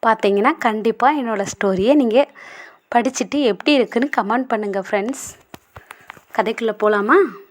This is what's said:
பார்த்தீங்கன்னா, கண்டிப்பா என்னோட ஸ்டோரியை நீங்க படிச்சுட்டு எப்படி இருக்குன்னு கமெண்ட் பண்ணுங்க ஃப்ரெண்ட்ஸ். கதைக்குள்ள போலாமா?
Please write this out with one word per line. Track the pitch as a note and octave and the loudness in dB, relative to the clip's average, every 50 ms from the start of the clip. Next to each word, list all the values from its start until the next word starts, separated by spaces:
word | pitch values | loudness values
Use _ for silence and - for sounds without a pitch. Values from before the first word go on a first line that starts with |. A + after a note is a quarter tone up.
| - | 2
பார்த்தீங்கன்னா, | A#3 A3 - - G3+ G3+ G3+ G#3+ C4 E4 - | 2 0 2 2 0 2 2 2 2 0 2
கண்டிப்பா | - A#3+ G#3+ A3 G3+ A3+ A3 - A#3 C4+ D#4 D4 | -2 -2 -2 0 -2 -2 0 2 2 2 2 0
என்னோட | B3+ A3+ A3 G3 G3 - | -2 -4 -4 -4 -4 -6
ஸ்டோரியை | - _ - G3 F#3+ F#3 F#3+ A#3 D4 | -6 _ -2 0 0 2 2 4 4
நீங்க | D4+ C4 A3+ G#3+ B3+ C#4+ - _ - - - - - - - - _ _ _ - | 4 4 4 4 2 2 0 _ -20 -20 -20 -20 -20 -20 -20 -20 _ _ _ 0
படிச்சுட்டு | A#3+ A3+ C4 B3 - - F#3 - D4 | 0 0 0 -2 -4 -6 -4 -2 0
எப்படி | C#4+ A#3 G3 F#3 - D4 | 0 0 0 0 2 2
இருக்குன்னு | D4 C4+ A#3 - - A#3 B3 D4 - | 2 2 2 0 0 -2 -2 0 -2
கமெண்ட் | - G3+ G3 A3 B3+ C4 B3+ | -2 -2 0 -2 -2 -2 -2
பண்ணுங்க | A#3+ G#3+ G#3 G3+ G3 G3 F#3+ - | -4 -4 -4 -4 -6 -6 -6 -4
ஃப்ரெண்ட்ஸ். | - G3+ G3 A#3 C#4 - - - - _ _ _ - _ _ _ _ - _ _ - _ - _ - - _ _ - | -4 -4 -4 -4 -8 -10 -12 -16 -18 _ _ _ -20 _ _ _ _ -20 _ _ -20 _ -20 _ -20 -20 _ _ -4
கதைக்குள்ள | - G#3+ G#3+ A3+ - A#3 A3 G#3+ G#3+ | -4 -2 -2 -4 -4 -4 -4 -4 0
போலாமா? | G#3+ G#3+ G#3+ G#3 G3+ G#3+ D4 G4 G4 C4 F#3+ - - _ | 0 2 2 2 2 2 2 2 2 0 -4 -14 -20 _